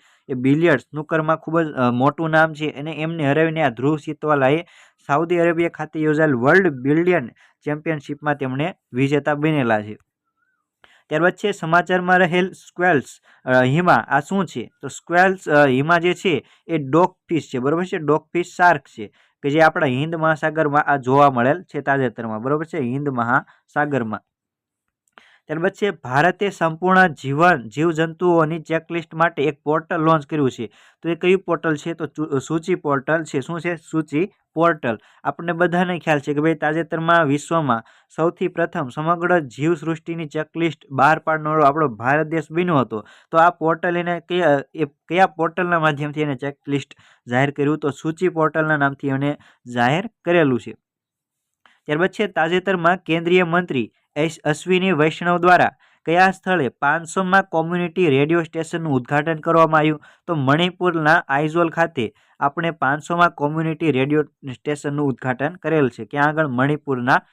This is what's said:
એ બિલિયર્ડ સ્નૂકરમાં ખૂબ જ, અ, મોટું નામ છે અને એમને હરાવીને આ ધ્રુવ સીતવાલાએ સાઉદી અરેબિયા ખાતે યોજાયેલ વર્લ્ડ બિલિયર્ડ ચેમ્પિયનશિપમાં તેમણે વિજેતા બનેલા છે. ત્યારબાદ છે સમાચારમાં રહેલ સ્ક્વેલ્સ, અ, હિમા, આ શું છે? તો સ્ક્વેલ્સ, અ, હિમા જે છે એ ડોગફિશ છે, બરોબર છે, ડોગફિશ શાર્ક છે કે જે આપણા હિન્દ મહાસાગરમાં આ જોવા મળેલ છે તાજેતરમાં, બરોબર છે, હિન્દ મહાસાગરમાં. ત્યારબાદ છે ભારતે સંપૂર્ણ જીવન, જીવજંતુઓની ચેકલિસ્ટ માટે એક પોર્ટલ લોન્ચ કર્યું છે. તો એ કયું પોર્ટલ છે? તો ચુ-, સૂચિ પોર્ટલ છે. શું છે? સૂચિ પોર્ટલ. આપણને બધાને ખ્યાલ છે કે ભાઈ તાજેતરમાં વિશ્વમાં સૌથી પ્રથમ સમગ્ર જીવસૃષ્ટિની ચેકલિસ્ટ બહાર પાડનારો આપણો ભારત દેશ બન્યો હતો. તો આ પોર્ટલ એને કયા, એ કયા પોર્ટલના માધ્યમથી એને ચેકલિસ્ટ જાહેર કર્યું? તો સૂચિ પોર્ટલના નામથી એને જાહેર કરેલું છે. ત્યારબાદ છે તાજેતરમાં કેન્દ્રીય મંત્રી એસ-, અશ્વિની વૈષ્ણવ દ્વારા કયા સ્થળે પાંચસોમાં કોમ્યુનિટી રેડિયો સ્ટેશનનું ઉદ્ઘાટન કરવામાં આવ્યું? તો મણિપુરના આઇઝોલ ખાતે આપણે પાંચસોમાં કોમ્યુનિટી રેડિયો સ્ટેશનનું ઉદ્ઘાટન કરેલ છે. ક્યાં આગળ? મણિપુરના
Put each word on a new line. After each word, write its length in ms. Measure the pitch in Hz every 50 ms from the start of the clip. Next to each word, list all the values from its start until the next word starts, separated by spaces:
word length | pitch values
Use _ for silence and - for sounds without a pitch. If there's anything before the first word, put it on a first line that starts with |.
| _ _ _ _ _ -
એ 40 | 135
બિલિયર્ડ 480 | 127 127 135 143 156 170 170 147 117
સ્નૂકરમાં 560 | - _ 139 151 151 - 165 160 156 156 160
ખૂબ 240 | 160 - 160 160 170
જ, 120 | 165 151 139
અ, 180 | 131 123 123
મોટું 380 | 120 123 131 147 - - 165 160
નામ 240 | 160 156 160 160 151
છે 160 | 147 156 147
અને 220 | - 131 147 160
એમને 400 | 151 147 156 165 165 165 147 135
હરાવીને 300 | 139 156 165 165 156 160
આ 80 | 156 131
ધ્રુવ 280 | 113 123 127 147 156
સીતવાલાએ 680 | 147 - 156 147 - - 151 151 143 131 131 147 165 170 _ _ _ _ _ _ _ _
સાઉદી 300 | - 143 151 170 170 175
અરેબિયા 320 | 170 170 175 165 165 170 165
ખાતે 300 | - - 156 - - 156
યોજાયેલ 360 | 156 156 151 156 156 151 131
વર્લ્ડ 320 | 117 120 139 170 190 190
બિલિયર્ડ 640 | 175 143 123 123 139 147 165 175 180 180 160 123 110 - _ _ _ _ _ -
ચેમ્પિયનશિપમાં 680 | 147 151 151 156 165 156 147 - - 143 - 147 147 143
તેમણે 400 | 139 135 131 127 135 151 185 196 _ _ _ 120
વિજેતા 400 | 123 139 139 147 143 143 151 147
બનેલા 480 | 147 147 160 156 147 127 117 110 107
છે. 160 | 104 104 104 - _ _ _ _ _ _ _ _ _ _ _ _ _ _ _ _ _ _ _ _ _ -
ત્યારબાદ 240 | 147 156 170 180 170
છે 180 | - - 208
સમાચારમાં 680 | 190 - 170 160 165 175 170 175 185 185 180 180 185 180
રહેલ 320 | 185 156 175 180 185 185
સ્ક્વેલ્સ, 540 | - - - - - 175 180 185 165 135 - - - - _ _ _ _ -
અ, 180 | 131 127 127 127
હિમા, 300 | 127 139 165 180 175 143
આ 260 | 117 107 - 135 143
શું 260 | 143 - 190 196 175
છે? 260 | - - 123 104 - _ _
તો 60 | -
સ્ક્વેલ્સ, 600 | 135 - - - - 170 180 185 196 190 185 - -
અ, 160 | 151 147 147
હિમા 320 | 135 127 131 143 160 175
જે 160 | 170 165 180 170
છે 320 | - - 196 151 110 - _ _ _ _
એ 100 | - 165
ડોગફિશ 720 | 156 139 131 139 165 185 175 - _ _ - 170 143 - - -
છે, 60 | 127
બરોબર 260 | 123 143 160 170 185
છે, 120 | 180 208
ડોગફિશ 580 | 175 151 143 151 156 - _ - 175 170 - -
શાર્ક 260 | - 180 175 165 143
છે 320 | - _ _ 113 104 98 _ _ _ _ _ _ -
કે 60 | 143
જે 120 | 143 160
આપણા 240 | 160 160 160 180 160
હિન્દ 300 | 135 123 127 151 165 170
મહાસાગરમાં 640 | 160 156 160 156 - 160 156 151 160 156 147 139 147
આ 160 | 147 - 143
જોવા 320 | 139 120 127 135 139 143 143
મળેલ 340 | 131 120 120 131 156 180 190
છે 180 | _ - 147
તાજેતરમાં, 600 | 139 143 139 139 131 120 - - 113 113 107 107
બરોબર 240 | 113 135 147 156 160
છે, 140 | 160 - 165
હિન્દ 300 | 127 120 127 143 147 143
મહાસાગરમાં. 1120 | 131 120 117 117 127 143 - _ _ _ _ _ - 147 151 147 139 123 117 110 107 - _ _ _ _ _ _ _ _ _ _ _ _ _ _ _ _ _ _ _ - - _ _ _ _
ત્યારબાદ 240 | - 151 160 170 196
છે 200 | 190 - 214 202
ભારતે 580 | 185 - - 127 127 143 156 180 180 - 208 196
સંપૂર્ણ 580 | 190 - 170 160 160 165 180 185 185 185 185
જીવન, 600 | 175 139 - - 135 139 147 170 180 170 131 113
જીવજંતુઓની 920 | 113 - 143 160 175 160 156 165 165 160 - 180 180 170 165 156 151 165 165
ચેકલિસ્ટ 560 | 151 - 160 160 160 - 170 170 160 - 165
માટે 280 | 160 165 170 165 156 139
એક 180 | 151 143 - -
પોર્ટલ 340 | 147 151 160 160 - 185
લોન્ચ 300 | 165 156 160 160 156 139
કર્યું 240 | - 160 151 139 123
છે. 200 | - - 113 101 _ _ _ _ _ _
તો 80 | - 165
એ 60 | 170
કયું 240 | 160 185 180 190 185
પોર્ટલ 360 | - - 165 156 - 165 156
છે? 180 | 143 - 170 165
તો 120 | - 160
ચુ-, 340 | 139 - 156 156 156 143 131
સૂચિ 360 | - - 156 165 165 185 180
પોર્ટલ 480 | - - 147 143 135 123 - 156 165 156
છે. 160 | - - 139
શું 220 | 127 - 170 165
છે? 140 | 151 175 170
સૂચિ 560 | 165 _ - - 160 160 - 143 151 190 208 _ _ _ _ -
પોર્ટલ. 460 | 156 165 170 165 151 - 120 107 - _ _ _ _ -
આપણને 300 | 143 147 - 170 175 170
બધાને 460 | 165 180 170 175 175 180 180 180 160
ખ્યાલ 200 | - 165 151 143
છે 140 | - 151 143
કે 80 | 147
ભાઈ 120 | 151 165 160
તાજેતરમાં 680 | 151 156 151 156 165 165 160 165 165 165 165 170 170 160
વિશ્વમાં 580 | 135 143 143 - - 175 165 156 131 117 113 - _ _ _ _ _ _
સૌથી 320 | - 156 175 165 - 190
પ્રથમ 420 | 170 - 170 170 165 - 175 143 123
સમગ્ર 500 | - 151 151 165 175 170 175 175 180 175
જીવસૃષ્ટિની 840 | 147 123 107 123 147 160 175 151 151 160 165 160 - 170 165 165 165
ચેકલિસ્ટ 540 | 143 - 156 151 - - 165 165 160 - - - -
બહાર 280 | 139 131 135 151 156 156
પાડનારો 440 | - 160 160 156 151 151 156 156 147
આપણો 240 | 139 139 165 156
ભારત 400 | 131 110 104 117 127 143 156 160
દેશ 160 | 151 165 160 151 -
બન્યો 260 | 156 170 185 180 160
હતો. 280 | 135 117 107 110 107 - - - _ _ _
તો 60 | 160
આ 120 | 165 165 175
પોર્ટલ 480 | 175 - 156 160 170 165 190 180 175
એને 220 | 175 170 175 175 170
કયા, 420 | 165 - 175 180 175 151 143 139 - _ -
એ 100 | 160 151
કયા 420 | 139 _ _ _ - 160 185 190
પોર્ટલના 520 | 185 - 160 165 165 160 190 180 175 175 165
માધ્યમથી 420 | 156 156 147 139 151 147 143 151
એને 140 | 151 147 135
ચેકલિસ્ટ 600 | 123 139 139 143 _ _ 143 139 139 - - - _ _ _ _ _ _ 120
જાહેર 220 | 120 127 139 143
કર્યું? 260 | 143 - 143 143 156
તો 120 | 151 156 143
સૂચિ 400 | 131 - - 160 160 - 190 175
પોર્ટલના 480 | 160 160 156 156 151 160 156 156 156
નામથી 300 | 147 143 139 139 - -
એને 300 | 139 135 135 143 143 147 - _ _ _ _ - 123 120
જાહેર 360 | 123 120 127 147 175 202 233 _ _ -
કરેલું 340 | 170 175 175 156 139 123 110
છે. 140 | - - - - _ _ _ _ _ _ _ _ _ _ _ _ _ _ _ _ _ _ _ _ _
ત્યારબાદ 240 | - 151 156 180 190
છે 180 | - - 208
તાજેતરમાં 720 | 190 - 165 156 165 180 185 180 196 190 175 165 170 185
કેન્દ્રીય 460 | 185 _ - 160 170 165 170 180 185 180
મંત્રી 480 | 160 165 180 180 170 160 127 107 - _ _ _ _ -
એસ-, 240 | 147 156 165 160 - -
અશ્વિની 480 | 147 151 - - 175 185 180 185 190
વૈષ્ણવ 460 | 175 143 151 160 156 - 175 175 175
દ્વારા 340 | 170 170 180 180 160 127 104 - _ _ _ _ _ -
કયા 260 | 160 165 175 190 190
સ્થળે 380 | 185 - - 190 185 170 135 -
પાંચસોમાં 720 | - - 143 143 151 170 165 160 - 190 190 185 190 196 190
કોમ્યુનિટી 640 | - - 160 160 165 175 175 175 170 160 190 180 156
રેડિયો 340 | 131 135 147 151 170 170 160
સ્ટેશનનું 500 | - - 160 160 - - 165 160 156 135
ઉદ્ઘાટન 420 | 127 120 - 147 147 151 165 160
કરવામાં 440 | 156 143 170 165 165 165 156 160 151
આવ્યું? 220 | 151 156 156 151 - - _ _ _
તો 80 | - 170
મણિપુરના 880 | 151 131 131 143 160 175 185 180 - 180 180 165 165 151 151 165 175 -
આઇઝોલ 420 | - 135 143 156 156 156 175 170 160
ખાતે 440 | 165 170 170 165 165 131 110 101 - _ _ _ _ -
આપણે 320 | 139 143 - 175 165 170
પાંચસોમાં 580 | 160 - - 131 143 151 - - 175 175 175 170
કોમ્યુનિટી 640 | 170 - 143 147 156 160 160 160 156 - 170 156
રેડિયો 320 | 127 127 135 147 147 151 147 - _ _ - 135 120
સ્ટેશનનું 540 | - - 147 147 143 - 147 143 147 147
ઉદ્ઘાટન 460 | 139 123 - - 131 123 120 135 156 180
કરેલ 360 | - - 156 160 156 139 120
છે. 160 | - - 110
ક્યાં 220 | - - 143 143
આગળ? 200 | 151 151 160 156
મણિપુરના 720 | 139 123 123 131 143 151 143 - 139 135 123 123 127 151 185 - _